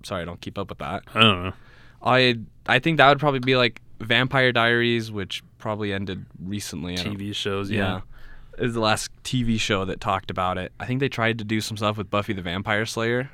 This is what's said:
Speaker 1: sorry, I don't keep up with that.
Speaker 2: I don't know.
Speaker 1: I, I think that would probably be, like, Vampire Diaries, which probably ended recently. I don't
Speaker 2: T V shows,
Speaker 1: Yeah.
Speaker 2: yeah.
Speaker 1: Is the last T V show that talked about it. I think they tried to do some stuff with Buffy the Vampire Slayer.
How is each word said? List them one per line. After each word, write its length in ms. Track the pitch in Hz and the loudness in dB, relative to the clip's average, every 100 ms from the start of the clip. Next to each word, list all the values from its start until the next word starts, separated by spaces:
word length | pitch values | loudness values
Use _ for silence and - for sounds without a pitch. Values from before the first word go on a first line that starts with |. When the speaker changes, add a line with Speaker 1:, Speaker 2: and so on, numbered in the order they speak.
Speaker 1:
sorry, 180 | - 95 | -8 -6
I 40 | 85 | -6
don't 140 | 85 | -10
keep 160 | - 101 | -10 -8
up 120 | 95 | -8
with 80 | - | -8
that. 240 | 71 95 - | -8 -8 -6
Speaker 2:
I 60 | 110 | 4
don't 240 | 110 90 | 4 4
know. 100 | 92 - - - - - | -2 -8 -16 -20 -20 -4
Speaker 1:
I, 380 | 113 127 127 117 107 - - | 2 4 4 2 -4 -12 0
I 120 | 127 | 2
think 180 | 165 156 | 2 6
that 120 | 135 | 8
would 100 | 139 | 8
probably 220 | 147 135 | 4 2
be, 140 | 131 127 | 2 4
like, 240 | 120 - - - | 2 -2 -14 -12
Vampire 520 | 113 117 127 135 127 | 0 2 4 4 4
Diaries, 600 | 120 117 120 120 117 110 | 4 4 4 2 0 -2
which 320 | 107 95 - - - | -6 -6 -8 -14 -12
probably 320 | 113 107 104 | -8 -4 -2
ended 320 | 98 98 95 - - | -4 -4 -6 -10 -12
recently. 500 | 90 101 - 85 87 | -8 -8 -8 -8 -6
I 100 | 90 | -6
don't 80 | 104 101 | -6 -6
Speaker 2:
T 80 | 101 | -6
V 60 | |
shows, 360 | 101 104 98 98 | -6 -4 -4 -2
Speaker 1:
Yeah. 320 | 101 98 92 - - - - - - | -2 -2 -2 -8 -16 -16 -16 -16 -6
Speaker 2:
yeah. 80 | 123 | -4
Speaker 1:
Is 80 | |
the 60 | 117 | 0
last 320 | 110 107 - - | 2 0 -2 -10
T 200 | - 131 | -4 -2
V 140 | 117 113 | 2 0
show 260 | - 101 95 | 2 0 0
that 140 | - | -4
talked 320 | 107 95 - | -2 -2 -2
about 260 | 92 90 92 | -2 -2 -2
it. 140 | 90 - | -6 -10
I 60 | 101 | -4
think 140 | 127 | -2
they 100 | 139 | -2
tried 280 | - 113 117 | 0 0 0
to 40 | |
do 180 | 104 110 | -2 -2
some 160 | - 107 | -2 -2
stuff 200 | 107 107 | -2 -2
with 120 | 95 | -2
Buffy 240 | 104 101 | -2 -2
the 80 | 95 | -4
Vampire 440 | 87 92 107 104 113 | -4 -4 0 0 0
Slayer. 420 | - 113 123 139 | -2 0 -2 -4